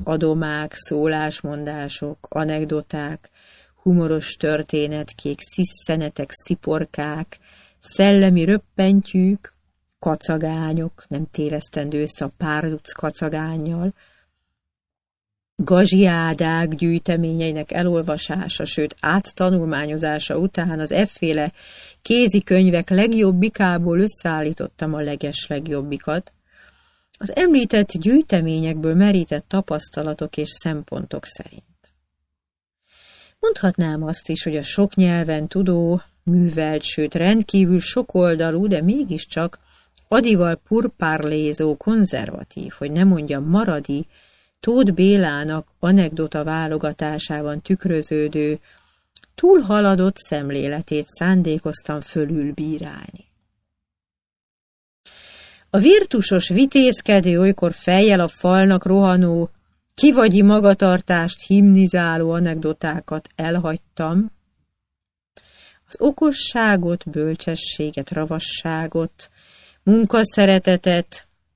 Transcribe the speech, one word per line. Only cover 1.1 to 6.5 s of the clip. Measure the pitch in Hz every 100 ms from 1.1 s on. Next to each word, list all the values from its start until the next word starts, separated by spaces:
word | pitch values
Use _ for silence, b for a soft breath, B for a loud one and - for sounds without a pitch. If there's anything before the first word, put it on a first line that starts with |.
| 156 151 151 147 147 147 151 143 - 147 151 -
anekdoták, | 156 156 156 151 151 - 156 147 156 _ b b b b _
humoros | 190 175 160 156 -
történetkék, | - 156 151 151 156 147 151 151 - 143 143
sziszenetek, | - - 180 - - 160 151 - 139
sziporkák, | - -